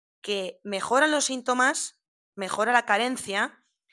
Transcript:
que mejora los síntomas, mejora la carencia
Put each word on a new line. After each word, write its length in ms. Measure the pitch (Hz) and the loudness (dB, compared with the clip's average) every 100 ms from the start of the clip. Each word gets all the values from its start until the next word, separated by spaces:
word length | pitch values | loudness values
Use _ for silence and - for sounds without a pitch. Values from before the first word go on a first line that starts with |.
| _ _ | _ _
que 380 | - 202 185 - | -6 -4 -4 -10
mejora 440 | 208 196 - 254 302 | -8 -6 0 2 4
los 180 | 302 269 | 2 0
síntomas, 760 | 254 254 247 262 302 - _ _ _ _ - | -4 -2 2 2 2 -6 _ _ _ _ -10
mejora 360 | 185 - 214 | -6 -2 2
la 140 | 240 233 | 2 4
carencia 800 | 208 247 254 - 196 254 - _ _ _ | 0 2 -2 -4 -2 -2 -6 _ _ _